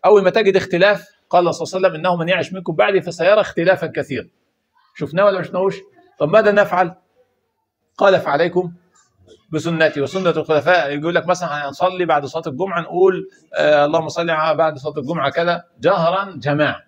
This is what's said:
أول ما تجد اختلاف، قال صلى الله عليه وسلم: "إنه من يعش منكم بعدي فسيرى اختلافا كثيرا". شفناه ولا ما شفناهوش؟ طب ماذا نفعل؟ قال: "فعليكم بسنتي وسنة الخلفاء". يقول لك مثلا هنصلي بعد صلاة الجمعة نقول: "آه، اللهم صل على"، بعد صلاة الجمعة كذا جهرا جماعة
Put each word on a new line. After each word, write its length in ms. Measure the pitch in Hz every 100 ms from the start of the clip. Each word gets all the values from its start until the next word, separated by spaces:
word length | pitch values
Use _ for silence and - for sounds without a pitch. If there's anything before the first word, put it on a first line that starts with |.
أول 180 | 175 208
ما 80 | 185
تجد 260 | 180 202 190
اختلاف، 520 | - 175 196 208 - _ _
قال 240 | 175 175
صلى 240 | - 156 185
الله 100 | 185
عليه 100 | 160
وسلم: 20 | 175
"إنه 100 | 175
من 120 | 165
يعش 240 | 185 131
منكم 220 | 185 180
بعدي 260 | 160 208 190
فسيرى 400 | 170 170 170 214
اختلافا 460 | 196 - 170 180 165
كثيرا". 420 | 143 135 127 95 _ _ _ _ _ _
شفناه 300 | - 143 160
ولا 140 | 202 190
ما 40 |
شفناهوش؟ 320 | 175 185 190 - - _ _ _
طب 100 | 151
ماذا 240 | 202 208
نفعل؟ 420 | 202 190 175 180 - _ _ _ _ _ _ _ _ _ -
قال: 220 | 202 180
"فعليكم 520 | 160 143 175 175 180 - _ _ _ _ _ _ _
بسنتي 480 | 156 160 165 156 151
وسنة 300 | 135 190 185
الخلفاء". 600 | 156 151 156 143 180 147 147
يقول 160 | 156
لك 120 | 175 160
مثلا 420 | 175 170 147 143
هنصلي 360 | 139 180 185
بعد 200 | 175 151 139
صلاة 160 | 160 165
الجمعة 340 | 127 196 170
نقول: 480 | 165 170 190 185 - _ _
"آه، 300 | 165 151 151
اللهم 240 | 147 160 160
صل 220 | 151 170
على"، 260 | 160 156 151
بعد 220 | 160 143
صلاة 200 | 147 147
الجمعة 320 | 131 165 139
كذا 340 | 139 170 170 - _
جهرا 560 | 135 190 165 185 196 175
جماعة 460 | 131 147 147 -